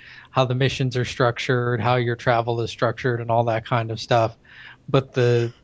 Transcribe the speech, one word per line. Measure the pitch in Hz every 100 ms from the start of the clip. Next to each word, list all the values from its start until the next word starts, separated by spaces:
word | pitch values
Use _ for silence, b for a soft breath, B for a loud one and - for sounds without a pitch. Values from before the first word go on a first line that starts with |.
| B B B
how | -
the | 131
missions | 127 135 - 131 123
are |
structured, | 123 - 123 117 - 127 120 120
how | 110 127
your | 120 117
travel | - 117 117 117
is | 110
structured, | - 123 113 135 117
and | 117
all | 117
that | 117 113 -
kind | 123 113
of | 110
stuff. | - 120 110 - B B B B -
But | 135 131
the, | - 120 120 117 -